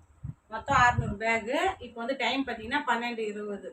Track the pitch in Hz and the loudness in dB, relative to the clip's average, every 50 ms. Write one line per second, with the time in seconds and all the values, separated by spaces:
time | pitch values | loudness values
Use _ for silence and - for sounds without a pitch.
0 | - _ - - - - - _ _ - 214 226 - - 277 262 - 240 - - | -20 _ -20 -14 -12 -12 -12 _ _ -12 -10 -8 0 2 6 6 8 6 6 4
1 | 226 214 208 196 220 226 226 226 214 226 269 330 359 381 370 - 247 233 220 233 | 2 0 -2 -2 0 0 0 0 0 0 0 2 2 0 -2 -4 -10 -14 -10 -8
2 | 233 247 269 269 240 233 254 277 262 254 226 214 220 226 277 294 285 254 233 226 | -4 -4 -2 0 0 0 0 0 -2 -4 -4 -8 -6 -2 -2 -2 2 2 0 0
3 | 240 240 233 220 220 208 202 208 208 208 202 185 190 170 | 0 -4 -2 -2 -4 -4 -4 -6 -6 -6 -8 -8 -8 -12